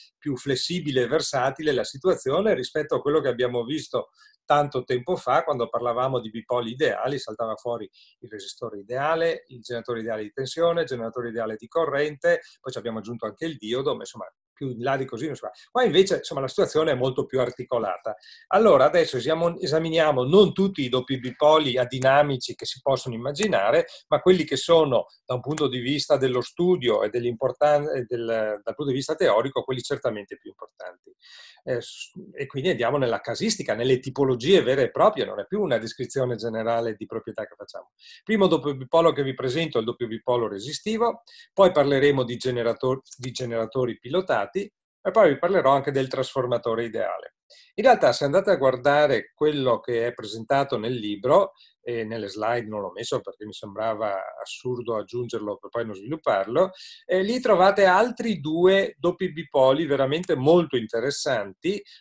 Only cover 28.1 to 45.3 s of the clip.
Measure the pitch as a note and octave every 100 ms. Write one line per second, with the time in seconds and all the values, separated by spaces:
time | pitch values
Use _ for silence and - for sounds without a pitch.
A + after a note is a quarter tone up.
28.1 | A#2+ A#2 A2+ G#2+ G#2 - - C#3+ C3 C#3
29.1 | D#3+ E3 G#2 B2+ B2+ - C3 - C3 B2+
30.1 | G#2+ G2+ G2 - - - - F2+ F2 _
31.1 | _ - - - _ - B2 A2+ - -
32.1 | - - - C#3 C#3 D#3+ B2+ A#2 C#3+ B2+
33.1 | A2 - A2+ A3+ - C3+ A2 B2 B2+ C3+
34.1 | B2+ C3+ B2 B2 F#3 B2 C3+ A#2+ - F#3+
35.1 | G#3+ G2 G2+ G2 G3+ F#3 A#2 A#2 - B2
36.1 | C#3 B2+ A2+ A2+ A2 A2+ A#2 A#2 G#2+ G#2+
37.1 | A2 G#2+ G#2+ G#2 - G#2 F#2 - _ -
38.1 | - - A3 F#3+ D#3 C#3 C3+ C3 E3 E3
39.1 | D3 C#3 C3 B2+ C3 E3 A#2 A2 A#2 A#2
40.1 | A2+ - B2 A2 G2 A#2 D3 - A3 A#3
41.1 | A3+ _ - - - F#3+ D3+ C#3 C#3 C#3+
42.1 | C#3 A#2+ A#2+ C3 B2 A#2 A2 B2+ C3 -
43.1 | - C3 A#2 B2+ A#2 A2 C3 B2+ - B2
44.1 | E3 F#3 A#2 G2+ F#3+ G3+ _ _ _ -
45.1 | G3+ F#3